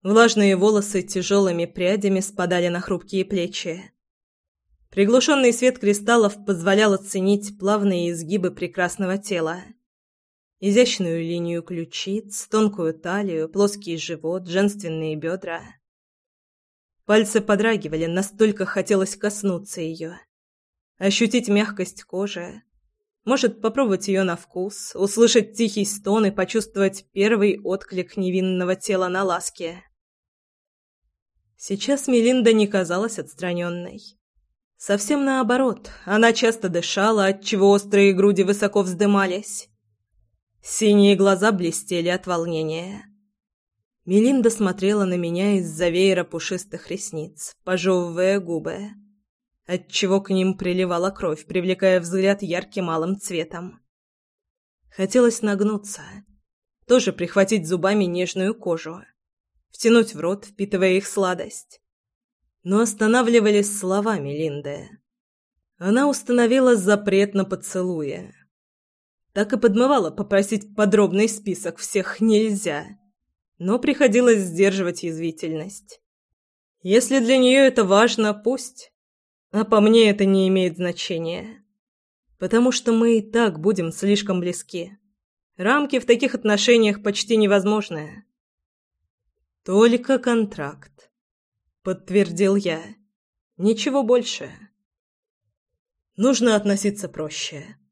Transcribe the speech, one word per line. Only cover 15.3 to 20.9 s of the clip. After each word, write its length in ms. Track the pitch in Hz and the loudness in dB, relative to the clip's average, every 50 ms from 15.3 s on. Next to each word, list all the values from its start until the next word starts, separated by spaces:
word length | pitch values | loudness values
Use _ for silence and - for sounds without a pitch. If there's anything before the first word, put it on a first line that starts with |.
| 180 185 - 175 165 165 - - - _ _ _ _ _ _ _ _ _ _ _ _ _ _ _ _ _ _ _ _ _ _ _ _ _ _ | -6 -6 -8 -10 -10 -10 -12 -16 -20 _ _ _ _ _ _ _ _ _ _ _ _ _ _ _ _ _ _ _ _ _ _ _ _ _ _
Пальцы 360 | - 208 214 220 208 - 220 | 2 2 2 2 2 0 -2
подрагивали, 640 | 202 - 208 196 214 226 220 202 - 151 156 160 165 | 0 2 0 2 2 0 0 -2 -4 -6 -6 -4 -4
настолько 600 | 165 170 185 202 - - - 220 214 202 - 190 | -2 -2 -4 -4 -6 0 0 0 0 2 -2 -6
хотелось 520 | - - 202 185 - 208 190 190 190 - | -4 -4 -6 -2 0 0 0 0 -4 -6
коснуться 640 | - - 208 208 208 202 196 180 165 - - - 185 | -6 -6 -6 -6 -4 -4 -4 -4 -4 -8 -12 -10 -10
ее. 320 | 165 160 160 160 165 160 180 185 _ _ _ _ _ _ _ _ _ _ _ _ _ _ | -8 -10 -8 -10 -12 -14 -14 -18 _ _ _ _ _ _ _ _ _ _ _ _ _ _